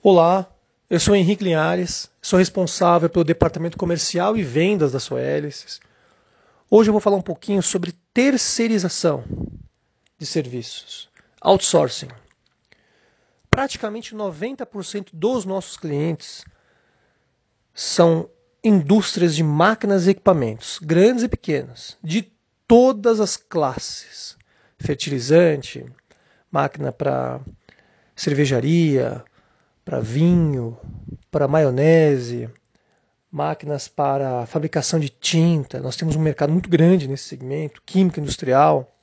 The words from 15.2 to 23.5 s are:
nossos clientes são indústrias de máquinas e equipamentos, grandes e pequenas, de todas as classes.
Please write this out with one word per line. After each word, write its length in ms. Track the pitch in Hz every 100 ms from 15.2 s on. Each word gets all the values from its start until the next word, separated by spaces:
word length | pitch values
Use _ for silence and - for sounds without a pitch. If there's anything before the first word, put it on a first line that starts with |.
| 202 254 190
nossos 320 | 190 - -
clientes 640 | 160 143 160 156 - - - _ _ _ _ _ _ _ _ _ _ _ _
são 560 | - - - 170 165 - _ _ _
indústrias 720 | 226 202 143 214 185 - 175
de 80 | 151
máquinas 640 | 160 147 185 220 202 196 175
e 40 |
equipamentos, 720 | 190 - 170 117 110 - -
grandes 440 | 156 165 208 247
e 60 | 233
pequenas, 680 | - - 143 127 120 - -
de 260 | 160 190 - _ _ _ _
todas 540 | 233 254 226 220 220
as 160 | 202 -
classes. 1000 | _